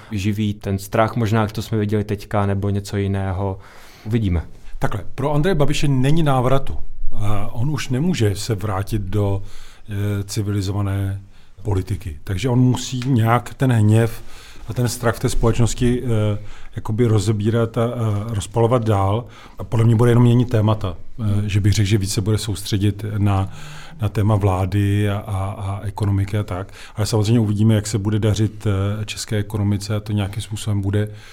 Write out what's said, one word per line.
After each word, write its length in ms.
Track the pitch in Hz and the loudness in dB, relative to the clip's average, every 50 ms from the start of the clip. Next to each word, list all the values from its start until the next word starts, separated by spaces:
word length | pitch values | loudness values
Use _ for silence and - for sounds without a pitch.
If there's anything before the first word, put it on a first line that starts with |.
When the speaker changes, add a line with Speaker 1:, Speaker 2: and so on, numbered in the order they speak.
| - - | -12 -8
Speaker 1:
živí 420 | 110 98 95 110 104 107 107 104 101 | -6 -4 -2 -2 -2 0 -2 -2 -2
ten 260 | 104 - 101 98 92 | -4 -4 -4 -4 -4
strach, 360 | - - - 113 110 110 - | -4 -2 2 2 2 2 2
možná, 320 | 123 117 98 113 113 107 | 0 0 2 2 2 0
že 60 | 101 - | 0 -2
to 80 | 113 | -6
jsme 160 | 101 - 113 | -6 -4 -2
viděli 260 | 110 104 101 107 104 101 | -2 0 0 0 -2 -2
teďka, 420 | - 104 101 - - - 104 98 | -2 -4 -6 -6 -4 -2 0 0
nebo 240 | 101 98 98 98 101 | 0 0 0 0 -2
něco 280 | 98 101 101 - - | -2 -2 -4 -4 -2
jiného. 600 | 101 101 98 98 98 95 98 90 95 101 98 95 - - - - - - - - - - | -2 0 0 0 -2 -2 -2 -4 -2 -4 -4 -4 -6 -12 -18 -20 -20 -20 -20 -20 -14 -6
Uvidíme. 360 | 107 113 117 104 95 85 82 - - - - - - - - | -2 -2 0 2 2 0 0 -2 -4 -10 -14 -10 -8 -4 -2
Speaker 2:
Takhle, 240 | - 101 - 101 95 107 - | -2 0 -2 -2 -4 -6 -4
pro 180 | - 127 151 147 | -2 -2 0 2
Andreje 220 | 147 151 196 196 | 2 2 2 4
Babiše 320 | 147 143 147 147 - - | 4 4 4 4 4 2
není 360 | 147 135 127 127 139 156 170 160 | 2 4 4 4 6 6 6 6
návratu. 540 | 147 135 127 120 127 135 139 - - - - - - - - - - - | 4 4 4 4 4 4 4 4 2 2 2 0 0 2 6 8 8 8
Eh, 20 | 101 98 104 104 104 95 - | 8 6 6 6 6 4 2
on 180 | - 110 117 151 | 2 0 0 0
už 200 | 151 113 - 131 | 0 -2 -2 -2
nemůže 460 | 127 123 160 185 170 107 113 104 98 | -2 0 0 0 2 2 2 2 0
se 200 | 101 - - 113 | 0 -2 -4 -4
vrátit 460 | 92 98 104 95 95 104 - 113 107 | -4 -2 -4 -2 -2 -2 -2 -2 -2
do, 400 | 98 92 98 104 101 101 98 95 - - - - - - - - - - | -2 0 0 0 2 2 0 0 -2 -4 -6 -8 -8 -10 -14 -16 -12 -8
eh, 340 | 104 101 101 104 101 101 98 | -6 -4 -2 -2 -2 -2 -4
civilizované 1000 | 98 - 113 101 101 104 104 92 98 98 101 101 98 95 98 98 98 98 98 - - - - - - - - - | -4 -4 -4 -2 -2 -2 -2 -2 -2 -2 -2 -2 -2 -2 -2 -2 -2 -4 -6 -10 -16 -20 -20 -20 -20 -16 -8 -4
politiky. 560 | 107 95 92 90 - 101 - - 85 76 - - | -2 -2 -2 -2 -4 -6 -6 -6 -10 -12 -10 -8
Takže 260 | - 95 90 113 131 | -6 -4 -2 0 0
on 100 | 120 127 | 2 4
musí 420 | 127 127 120 - - - 131 123 120 | 4 4 2 0 -2 -6 -6 -4 -2
nějak 480 | 139 139 110 110 113 117 117 - - - | 0 2 2 4 4 2 2 0 -4 -4
ten 180 | - 139 131 | -2 0 2
hněv 500 | 120 110 104 104 107 113 117 113 - - - - - - - - - - - | 4 4 4 6 6 4 4 2 -2 -6 -12 -12 -12 -14 -16 -16 -18 -16 -12
a 60 | - - | -10 -4
ten 140 | 123 123 | -4 -2
strach 280 | 113 - - - 120 - | -4 -2 -2 -2 -2 -2
v 40 | - | 0
té 100 | - 120 | -2 0
společnosti, 760 | - - - 117 110 - 117 107 - - 127 120 123 123 131 | 0 2 2 2 4 4 2 2 2 0 0 2 0 0 -2
eh, 340 | 123 113 107 107 107 101 101 104 - - - - - - | 0 0 0 2 0 -2 -2 -6 -8 -10 -10 -10 -10 -10
jakoby 300 | - - - 107 107 123 | -8 -6 -4 0 2 2
rozebírat 720 | 113 110 107 92 113 113 104 101 113 110 117 117 113 - | 4 4 2 2 2 0 0 0 0 2 2 0 0 0
a, 60 | 120 113 | -2 -2
a 40 | 120 120 120 113 110 104 101 104 117 117 | -2 -2 -2 -2 -2 -2 -2 -4 -4 -6
rozpalovat 500 | 101 - - - 117 117 113 131 123 110 | -6 -6 -4 0 2 2 2 2 2 2
dál. 420 | 110 104 98 95 98 104 117 120 - - - - - - - | 2 0 2 2 0 0 -2 -4 -6 -14 -20 -20 -18 -14 -12
A 40 | 95 | -8
podle 220 | - - 107 117 | -2 0 2 4
mě 100 | 113 117 | 6 6
bude 160 | 110 120 120 | 6 6 6
jenom 120 | 117 120 120 | 6 6 6
měnit 260 | 120 120 123 120 117 | 6 6 4 2 2
témata. 480 | 117 107 101 110 110 101 - 92 87 - - - - - | 2 2 2 2 0 0 -2 -6 -6 -8 -10 -10 -8 -6
Eh, 300 | 113 101 101 104 107 104 | -2 -2 0 0 0 0
že 100 | 92 104 | 0 2
bych 140 | 95 104 98 | 2 2 2
řekl, 140 | 107 104 | 2 2
že 100 | 95 113 | 2 2
více 240 | 104 98 95 - 117 | 0 0 0 -2 -2
bude 160 | 95 110 107 | 0 0 0
soustředit 680 | 101 - 110 98 - - - 113 95 101 104 98 101 107 104 107 | -2 -2 -4 -6 -6 -6 -4 -2 0 0 0 -2 -2 -6 -6 -4
na, 320 | 107 104 101 98 95 95 95 - - - - - - - - - - | 0 0 2 2 2 0 -2 -6 -10 -14 -14 -14 -14 -14 -14 -8 -4
na 80 | - 101 | -4 -4
téma 260 | - 113 101 107 110 | -2 0 2 2 2
vlády 720 | 101 98 98 92 92 95 92 98 104 101 101 101 104 104 104 | 2 2 2 2 0 0 0 0 0 2 2 2 2 0 0
a, 80 | 101 | -2
a, 340 | 101 - - 101 95 95 98 | -4 -6 -6 -4 -4 -4 -6
a 300 | 101 95 101 98 98 101 90 | -6 -6 -6 -6 -6 -6 -8
ekonomiky 540 | 101 - - 110 101 101 98 98 95 107 | -8 -6 -4 -2 0 0 0 0 0 -2
a 60 | 104 104 | -4 -4
tak. 300 | - 90 90 92 - - - - - - | -4 -6 -8 -8 -10 -12 -18 -18 -12 -6
Ale 100 | - 104 | -4 -2
samozřejmě 340 | - 117 107 104 107 120 120 | 0 0 0 2 4 2 2
uvidíme, 360 | 110 101 104 101 110 113 110 | 2 2 2 2 4 4 4
jak 120 | 104 - | 2 2
se 100 | - - | -2 -4
bude 220 | 104 98 107 107 107 | -2 -2 0 0 0
dařit, 480 | 104 107 104 104 110 104 104 104 - 110 98 95 98 101 104 107 | 2 2 2 2 0 -2 -2 -4 -4 -2 0 0 0 -2 -2 -4
eh, 40 | 104 | -6
české 320 | - - - - - 113 | -8 -8 -10 -8 -4 -4
ekonomice 580 | 104 101 - - 104 101 101 104 98 101 - 110 | -4 -4 -4 -4 -2 0 0 0 -2 -2 -4 -6
a 40 | 104 | -6
to 120 | 104 - 107 | -4 -4 -2
nějakým 280 | 104 98 90 92 107 - | -2 -2 -2 -4 -8 -8
způsobem 380 | - 107 104 - 104 101 101 | -8 -8 -6 -4 -2 -2 -2
bude 260 | 95 98 101 104 104 107 107 - - - | -2 0 0 -2 -2 -4 -8 -14 -18 -18